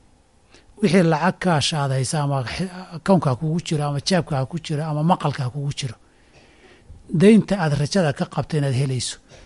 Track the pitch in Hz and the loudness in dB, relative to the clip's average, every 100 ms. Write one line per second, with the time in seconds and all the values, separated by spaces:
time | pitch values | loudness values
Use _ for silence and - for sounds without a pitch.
0 | _ _ _ _ _ - _ - 202 185 | _ _ _ _ _ -20 _ -2 2 4
1 | 165 151 175 - 185 156 - 156 139 131 | 4 2 0 0 0 0 0 -2 -2 -2
2 | 131 156 143 139 117 - 185 180 185 165 | -2 -2 -2 -2 -4 -6 -8 -8 -14 -8
3 | - 190 151 120 160 165 - 151 147 143 | 2 2 2 -2 -2 -4 -2 -2 -2 -4
4 | - 185 - 139 131 170 - 147 160 151 | 0 0 0 -4 -4 -6 -6 -4 -2 0
5 | 160 - 147 135 127 143 143 - 131 - | 0 2 0 -2 -6 -4 -6 -6 -8 -10
6 | _ _ _ - - _ - - - - | _ _ _ -20 -20 _ -20 -20 -20 -20
7 | - 175 196 220 - 196 160 147 147 196 | -6 4 8 8 6 0 0 0 0 2
8 | 160 - 180 - 120 156 143 127 135 127 | 0 0 -4 -4 -2 -2 0 0 0 -2
9 | - - _ - | -6 -10 _ -20